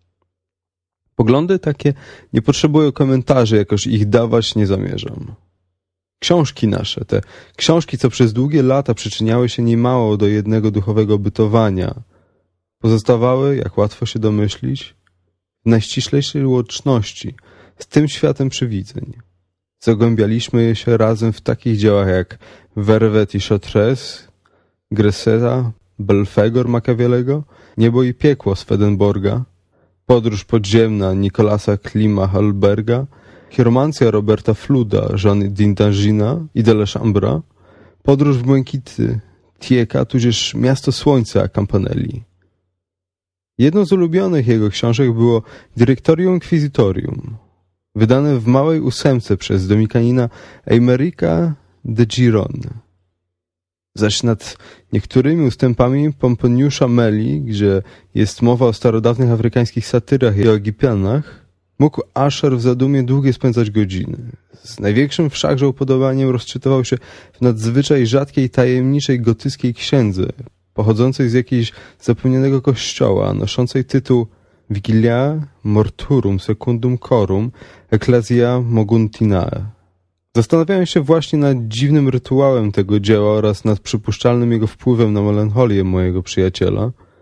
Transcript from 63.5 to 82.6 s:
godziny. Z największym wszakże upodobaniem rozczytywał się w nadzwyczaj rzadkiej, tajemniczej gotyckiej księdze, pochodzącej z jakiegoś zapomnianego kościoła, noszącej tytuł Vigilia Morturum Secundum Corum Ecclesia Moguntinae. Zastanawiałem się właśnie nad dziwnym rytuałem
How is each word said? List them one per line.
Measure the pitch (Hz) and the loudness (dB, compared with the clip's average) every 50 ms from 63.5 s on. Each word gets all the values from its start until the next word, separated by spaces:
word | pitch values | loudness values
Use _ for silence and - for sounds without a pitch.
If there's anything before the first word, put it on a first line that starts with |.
| 110 120 117 107 | 0 0 0 0
godziny. | 104 107 104 92 92 90 90 - - - 120 117 - - _ _ _ - - | 0 -2 -2 -2 -2 -6 -6 -8 -10 -12 -14 -16 -18 -20 _ _ _ -20 -20
Z | - - - | -18 -10 -6
największym | 101 104 104 123 143 139 - - 165 143 | -2 0 0 0 0 0 0 -2 -2 -2
wszakże | - - - 151 147 127 139 | -2 -4 -2 -2 0 0 0
upodobaniem | 135 127 - 139 131 131 131 135 135 131 135 135 131 | 0 0 -2 -2 0 0 0 0 0 0 0 0 0
rozczytywał | 127 120 - - - 127 - 135 135 131 123 | 0 -2 -4 -8 -10 -4 -2 0 0 0 0
się | - 127 120 - - - - - - _ | -2 -4 -6 -6 -12 -20 -20 -20 -16 _
w | - | 0
nadzwyczaj | 120 123 113 110 110 113 117 139 135 - 151 135 123 | 0 0 2 0 -2 0 0 0 2 2 2 2 2
rzadkiej, | 110 123 139 143 - - 143 131 120 | 2 2 0 0 -2 -2 -2 -2 0
tajemniczej | - 131 123 127 127 127 127 131 143 143 139 - 131 123 | 0 0 2 2 2 0 0 0 0 0 0 0 -2 0
gotyckiej | 117 117 110 - - 139 - - - 123 117 | 0 0 -2 -2 -2 -8 -6 -4 -4 -4 -4
księdze, | - - - 147 135 117 104 92 92 92 - - - - - _ _ _ _ - | -4 -4 0 0 2 2 2 0 -2 -4 -6 -6 -10 -16 -20 _ _ _ _ -6
pochodzącej | - 107 110 110 107 123 135 139 - 135 117 | -2 0 2 2 2 2 0 0 0 0 0
z | 117 | 0
jakiegoś | 127 120 - 131 120 117 - - - - - _ _ | 0 0 0 -2 -2 -2 -4 -8 -14 -20 -20 _ _
zapomnianego | - - 117 - - 131 127 131 135 135 139 131 | -2 -2 -2 0 0 0 0 2 0 0 0 0
kościoła, | 123 143 123 - - - - - 131 110 95 98 98 98 98 | 0 0 -2 -2 -4 -8 -4 -2 0 0 0 0 0 -2 -2
noszącej | 98 98 95 - - 123 - - 135 131 | -4 -4 -4 -2 -4 -4 -2 -2 -4 -4
tytuł | - - 135 - - 127 120 113 - _ _ _ _ _ _ _ - | -2 -2 -2 0 2 0 0 0 -2 _ _ _ _ _ _ _ -8
Vigilia | 104 98 - - 110 110 110 117 117 123 135 147 156 156 147 - _ _ - | -8 -6 -2 0 2 2 2 2 2 0 0 -2 -2 -6 -8 -10 _ _ -4
Morturum | 104 104 107 107 - - - - - 143 127 110 98 98 95 | 0 2 2 2 0 -2 -8 -4 -2 0 0 0 0 -2 -2
Secundum | - - 107 - - 123 120 113 120 123 127 | -4 -4 -6 -4 -4 -4 -4 -2 -2 -2 -4
Corum | 123 - - 135 113 101 90 95 101 110 123 - - - - - - _ - | -4 -2 0 0 0 2 0 0 -2 -2 -4 -8 -12 -20 -20 -20 -20 _ -2
Ecclesia | 110 104 - 127 123 120 110 - 120 120 120 120 123 127 | -2 -2 2 2 2 2 2 2 2 2 2 2 0 -2
Moguntinae. | 123 117 117 113 107 101 117 113 110 107 - - 113 104 101 90 82 - - 90 98 107 - _ _ _ _ _ _ _ _ _ _ _ - | -2 0 0 0 2 2 2 0 0 0 -2 -2 0 0 2 0 -2 -2 -6 -6 -8 -10 -14 _ _ _ _ _ _ _ _ _ _ _ -2
Zastanawiałem | 117 113 - 170 165 165 165 196 185 180 | 0 0 2 2 2 2 2 0 0 0
się | - - 175 | 0 0 0
właśnie | 143 135 165 165 - - - 151 | 2 2 0 0 0 -2 -2 0
nad | 143 139 135 120 113 | 2 2 0 -2 -4
dziwnym | 110 110 117 139 143 151 151 139 135 | -6 -4 -2 0 2 2 2 2 2
rytuałem | 127 123 - - 131 135 139 139 131 120 | 0 -2 -2 0 0 2 2 2 2 2